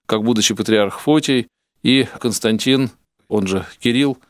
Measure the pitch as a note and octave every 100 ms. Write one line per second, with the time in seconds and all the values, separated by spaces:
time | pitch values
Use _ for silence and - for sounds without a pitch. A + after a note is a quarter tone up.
0 | - A2 A2 A#2 G2+ G#2+ A2 A2 G2 -
1 | - D3+ C#3+ C3 A2 _ _ _ A#2+ C3
2 | A#2+ - A#2+ G#2 A2+ A2 C3 C3+ B2+ -
3 | _ _ - G#2+ F#2+ F#2+ F2 - A#2+ A#2+
4 | C#3+ C3 _